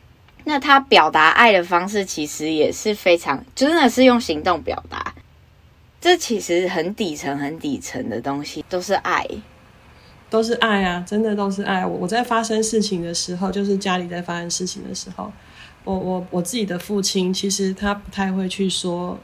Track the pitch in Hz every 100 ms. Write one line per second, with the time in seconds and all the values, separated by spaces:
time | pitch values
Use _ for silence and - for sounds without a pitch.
0 | - _ _ - - 294 294 277 269 196
1 | 156 156 156 - 240 190 175 175 185 208
2 | 190 - 151 - 151 156 143 - 214 208
3 | - 170 - 135 - - 269 339 262 247
4 | 254 240 240 151 170 170 - - - -
5 | - - - _ _ _ _ _ _ _
6 | 339 349 - 214 - 175 180 185 160 214
7 | 202 147 139 143 143 160 147 131 - 131
8 | 117 107 139 139 147 - - 180 180 196
9 | 185 170 - - - - - - - -
10 | - - - 226 226 233 226 202 185 175
11 | 180 208 220 208 202 196 202 190 185 175
12 | 180 226 240 226 226 220 220 226 196 185
13 | 170 170 - 180 190 190 202 196 190 180
14 | 175 175 175 170 170 - 185 - - 190
15 | - 180 208 - - - - - - 190
16 | 180 185 180 180 175 247 196 175 - 208
17 | 190 196 185 190 196 190 190 190 202 202
18 | - - 190 190 185 185 196 - 185 175
19 | 180 190